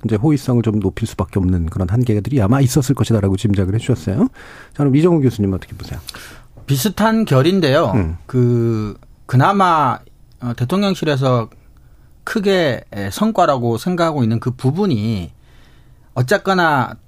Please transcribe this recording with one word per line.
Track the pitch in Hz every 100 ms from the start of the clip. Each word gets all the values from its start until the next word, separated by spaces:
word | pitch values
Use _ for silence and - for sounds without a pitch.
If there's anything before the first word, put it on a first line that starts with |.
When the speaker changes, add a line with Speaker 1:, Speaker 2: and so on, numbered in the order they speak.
Speaker 1:
이제 | 113 107
호의성을 | 135 147 - 123
좀 | 113 104
높일 | 95 - 113
수밖에 | - 95 101
없는 | 90 90 82
그런 | - 90
한계들이 | 110 120 104 101 135
아마 | 98 135
있었을 | 131 160 131 143
것이다라고 | 110 113 98 95
짐작을 | 107 101 92
해주셨어요. | 107 - 117 - 98
자, | 254 - - - - -
그럼 | 143 135
이정훈 | 175 170
교수님 | 131 110 101
어떻게 | 95 - -
보세요? | - - - - - - - - -
Speaker 2:
비슷한 | 139 214 - 214 220
결인데요. | 220 135 139 190 160 143 156
Speaker 1:
음. | 170 82 85 -
Speaker 2:
그, | 127 123 120 117 110 107 - - - -
그나마, | 123 156 202 185 160 139 107 - - - -
어, | 120 120
대통령실에서 | 123 185 202 185 160 139 135 123 110 - - - - - - -
크게, | - 220 202 190 160 113 -
에, | 107 98
성과라고 | - 214 214 170 139 120 113
생각하고 | - 180 165 151
있는 | 113 117
그 | -
부분이 | 127 127 156 208 120 107 107 85 - - - - - - - -
어쨌거나 | - 127 202 196 185 165 143 113 -